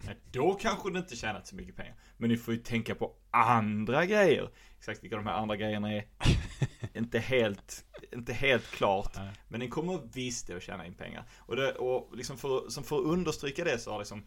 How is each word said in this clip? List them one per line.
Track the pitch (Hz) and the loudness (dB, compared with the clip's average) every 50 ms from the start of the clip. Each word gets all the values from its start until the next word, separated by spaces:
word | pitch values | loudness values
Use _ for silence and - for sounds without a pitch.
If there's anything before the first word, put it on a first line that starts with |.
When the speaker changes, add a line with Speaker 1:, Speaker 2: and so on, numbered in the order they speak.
Speaker 1:
<laughs> | - | -10
nej, | 104 101 - - - - | -10 -12 -12 -14 -6 -2
då | 127 143 180 196 | 2 4 4 4
kanske | 196 - 226 196 - - 196 | 2 0 -2 -2 0 -2 -4
den | 175 | -4
inte | 185 170 - - | -4 -4 -6 -8
tjänat | 117 - 110 104 92 - | -6 -4 -4 -4 -6 -8
så | - - | -12 -12
mycket | 92 90 92 - | -12 -12 -12 -12
pengar. | - - - - - - - - | -12 -14 -14 -14 -18 -20 -20 -8
Men | - 113 117 | -2 2 2
ni | 117 | 2
får | 117 - - 117 | 2 0 -2 -4
ju | 113 | -4
tänka | - - 117 113 113 - 101 | -2 -2 -2 -2 -2 -2 -4
på | - 117 - - - _ _ | -4 -4 -6 -6 -12 _ _
andra | - 120 113 117 123 117 107 104 107 104 107 107 120 147 175 | 4 6 6 6 6 6 4 2 0 0 0 2 2 2 4
grejer. | 180 214 214 202 175 127 98 95 98 - - - - - - | 4 6 6 8 8 6 6 2 -2 -8 -14 -20 -20 -20 -14
Exakt | - - 107 - - | -10 -10 -10 -10 -8
vilka | - 110 | -6 -4
de | 104 101 | -4 -2
här | 107 87 | 0 0
andra | 101 110 107 110 | 0 0 0 0
grejerna | 98 107 107 107 104 104 107 107 | 0 0 0 0 0 0 -2 -2
är, | 104 104 - - - - - - - - - | -4 -4 -8 -6 2 4 6 6 4 2 -2
<laughs> | - - 135 - - - - 110 - | -2 -2 -2 -2 -2 -6 -12 -8 -6
inte | 110 113 117 - 117 | -4 -4 -2 0 -2
helt, | 113 - 131 127 113 107 101 92 - - - - - - - - - - - | 0 4 4 4 4 4 2 -4 -8 -14 -16 -16 -16 -16 -18 -18 -16 -12 -12
inte | 120 120 - 117 | -10 -6 -6 -2
helt | 110 139 139 131 113 117 - | 0 4 4 4 4 2 -2
klart. | - - 127 107 98 98 101 - - | -2 2 4 4 4 4 2 0 -4
Speaker 2:
Nej. | 101 98 98 95 - - - | -6 -8 -8 -10 -14 -14 -10
Speaker 1:
Men | - 113 | -8 -6
den | 127 123 | -6 -4
kommer | - 160 156 175 185 165 131 117 117 | -4 -4 -2 -2 -4 -4 -6 -8 -6
visst | 131 127 123 120 - - - | -6 -4 -4 -4 -6 -8 -8
att | 90 90 - | -8 -10 -8
tjäna | - 95 92 82 | -10 -10 -10 -10
in | 87 92 | -12 -12
pengar. | - 85 87 - - - - - - | -12 -12 -10 -10 -12 -14 -14 -18 -20
Och | - - 113 | -8 -4 0
det, | 123 135 131 127 | 2 2 2 0
och | - 123 127 127 123 123 - - | 0 0 0 0 0 -2 -6 -10
liksom | 113 123 - 139 | -10 -10 -10 -8
för, | - - 139 131 131 - - | -6 -2 0 0 0 0 -4
som | 113 120 107 | -8 -10 -6
för | - 151 143 | -2 0 0
att | - | 2
understryka | 151 165 180 180 156 147 - - 143 - - 170 | 2 2 2 2 0 -2 -2 -4 -6 -4 -2 0
det | 170 123 117 | 0 0 0
så | - 104 | -2 -6
har | 107 104 | -6 -6
liksom, | 104 - 104 104 - | -6 -8 -10 -12 -12